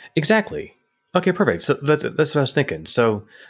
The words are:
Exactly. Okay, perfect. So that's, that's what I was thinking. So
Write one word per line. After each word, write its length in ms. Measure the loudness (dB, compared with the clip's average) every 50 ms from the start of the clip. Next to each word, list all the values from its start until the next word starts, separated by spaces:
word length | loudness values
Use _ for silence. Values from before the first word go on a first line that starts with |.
| -20 -6 _
Exactly. 580 | -2 0 2 2 2 0 -2 -8 -10 -12 -12 -18 _ _ _ _ _ _ _ -4
Okay, 160 | 0 0 0
perfect. 320 | 0 2 2 2 2 0 0
So 120 | -2 -2
that's, 280 | 0 2 0 0 0 0
that's 320 | -4 -2 -2 -2 0 0
what 20 |
I 40 | 0
was 120 | 0 2 0
thinking. 320 | 0 -2 -2 -4 -6 -6
So 400 | -2 0 2 2 2 2 -2 -6 _ -20 -20 -20